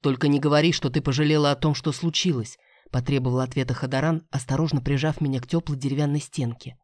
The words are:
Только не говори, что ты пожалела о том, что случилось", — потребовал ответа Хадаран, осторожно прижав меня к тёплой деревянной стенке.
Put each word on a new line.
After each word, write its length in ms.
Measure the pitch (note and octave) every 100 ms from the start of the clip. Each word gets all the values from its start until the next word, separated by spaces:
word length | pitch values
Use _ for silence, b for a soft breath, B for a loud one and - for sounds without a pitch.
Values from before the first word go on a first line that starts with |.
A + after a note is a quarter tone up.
Только 260 | D3 B2+ D3+
не 120 | C#3+
говори, 320 | C#3+ D3 E3
что 180 | E3 C#3
ты 120 | D3
пожалела 500 | C#3+ C3 D3 D3+ C#3+
о 40 | C#3
том, 180 | D#3
что 180 | C#3+ D#3+
случилось", — 640 | C#3+ E3+ D#3+ F#3 C3+ A2 - b b b
потребовал 480 | B2+ B2+ C#3+ B2+ B2+
ответа 340 | C3 C3 B2+
Хадаран, 540 | B2+ B2+ C3+ D3+ E3 -
осторожно 520 | C#3 - C3+ D#3+ C#3+
прижав 400 | B2+ C#3+ D#3 D3+
меня 180 | D3 C3
к 80 | B2+
тёплой 300 | E3+ E3 C#3+
деревянной 420 | C3+ C#3 D3 D3
стенке. 580 | - - A#2+ A#2 - -